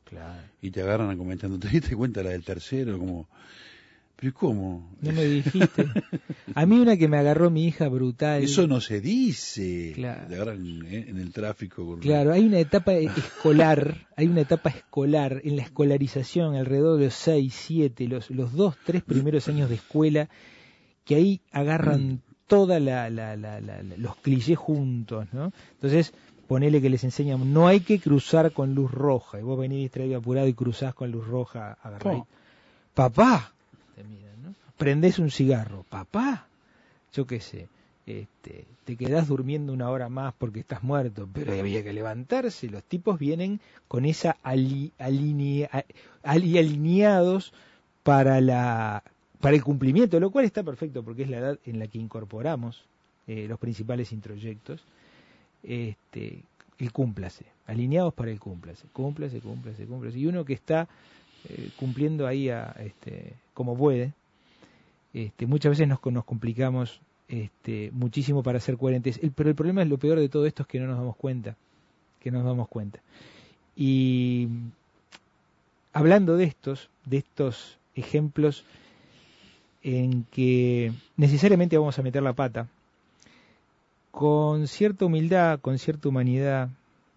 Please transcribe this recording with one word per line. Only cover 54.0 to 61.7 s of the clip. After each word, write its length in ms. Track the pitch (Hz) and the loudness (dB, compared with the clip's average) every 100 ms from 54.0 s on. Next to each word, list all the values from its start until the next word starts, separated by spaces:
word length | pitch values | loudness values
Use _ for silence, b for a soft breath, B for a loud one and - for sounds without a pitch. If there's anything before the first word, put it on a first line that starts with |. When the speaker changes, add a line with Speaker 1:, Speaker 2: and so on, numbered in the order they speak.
| 117 | -6
Speaker 1:
introyectos. 720 | 110 101 101 110 107 - 156 _ b b b b b b _ | -10 -14 -14 -14 -14 -16 -18 _ b b b b b b _
Este, 800 | - 120 117 101 _ - - - - _ _ - | -10 -8 -8 -12 _ -14 -14 -16 -20 _ _ -12
el 140 | 123 | -10
cúmplase, 520 | 123 127 101 92 - - _ - | -4 -4 -4 -12 -14 -20 _ -10
alineados 460 | 113 123 160 180 | -6 -2 0 -2
para 180 | - 113 | -4 -8
el 80 | 107 | -8
cúmplase, 460 | 104 87 85 85 - | -12 -16 -16 -20 -18
cúmplase, 460 | - 135 147 147 117 | -10 -8 -8 -10 -10
cúmplase, 460 | 113 123 120 107 104 | -12 -14 -14 -14 -14
cúmplase. 320 | 127 117 120 | -12 -12 -6
Y 80 | 151 | -4
uno 180 | 180 | -4
que 100 | 143 | -6
está, 340 | 135 - 160 165 b b b b _ - | -6 -2 -2 -2 b b b b _ -18
eh, 200 | - - | -14 -14